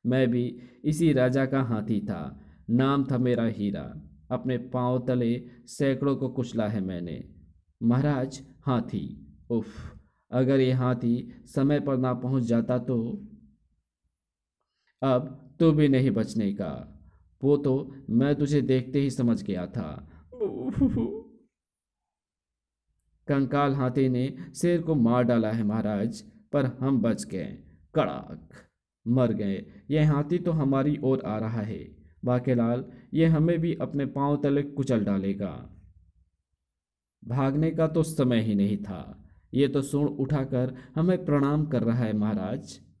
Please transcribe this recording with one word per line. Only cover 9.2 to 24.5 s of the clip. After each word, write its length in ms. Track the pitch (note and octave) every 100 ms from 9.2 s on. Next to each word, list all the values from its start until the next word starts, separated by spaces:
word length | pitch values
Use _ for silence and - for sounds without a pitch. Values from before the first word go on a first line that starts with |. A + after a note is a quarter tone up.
| - - -
उफ, 480 | A#2 - - - - _ _ _
अगर 300 | B2 C3 C3+
ये 120 | B2+
हाथी 600 | B2+ B2+ B2 A#2+ A#2+ - - -
समय 340 | D3 C#3 D3
पर 180 | C#3+ C3
ना 160 | B2+
पहुंच 280 | B2+ B2+ C3
जाता 360 | A2+ A#2 A2 B2
तो। 480 | A#2+ A#2+ A#2 G#3 - - - _ _ _ _ _ _ _ _ _ _ _ _ _ _ _
अब 480 | C3+ B2+ D3+ - - -
तू 140 | E3
भी 160 | D3+ D3
नहीं 220 | C3 C3
बचने 420 | G#2 G#2 A2+ G2+
का, 500 | G2+ F2 B1+ - - - _ _ _
वो 120 | C3+ C#3+
तो 380 | C#3+ C3+ C3+ - -
मैं 240 | A2+ C#3
तुझे 280 | C#3+ C#3+ D3
देखते 380 | C3 C3 B2 C#3
ही 100 | C#3
समझ 320 | B2 A#2+ G#2
गया 240 | - F2+ F2
था। 420 | A2+ D#2 D2+ - - -
<laughs> 0 | B4 G#4+ - C4 - C4+ - A3+ A4 - - _ _ _ _ _ _ _ _ _ _ _ _ _ _ _ _ _ _ -
कंकाल 460 | C#3 C3 C#3+ C#3+
हाथी 340 | C#3 B2+ B2+ C3
ने 260 | B2 C3 - -